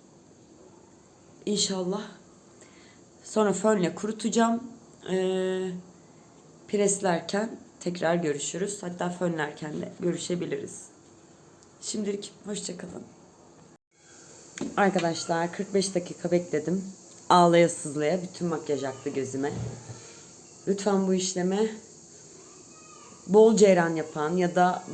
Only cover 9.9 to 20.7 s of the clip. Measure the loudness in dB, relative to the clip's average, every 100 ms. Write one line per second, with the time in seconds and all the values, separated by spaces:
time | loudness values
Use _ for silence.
9.9 | -4 -4 -4 -4 -4 -4 -6 -8 -14 -20
10.9 | -20 -20 -20 -20 -20 -20 -20 -20 -14 -8
11.9 | -4 -4 -4 -8 -14 -10 -8 -8 -10 -12
12.9 | -14 -16 -20 -20 -20 -20 -20 -20 -20 _
13.9 | _ -20 -20 -20 -20 -18 -10 -6 0 2
14.9 | 2 0 -2 -4 -2 -2 -6 -2 -2 0
15.9 | -4 -6 -8 0 0 0 -4 -2 -4 -4
16.9 | -12 -20 -10 4 6 8 8 6 2 -6
17.9 | -2 0 0 -4 -6 -4 -4 -2 -4 -4
18.9 | -6 -6 -4 -4 -4 -4 -4 -8 -10 -14
19.9 | -18 -18 -20 -20 -20 -20 -8 -4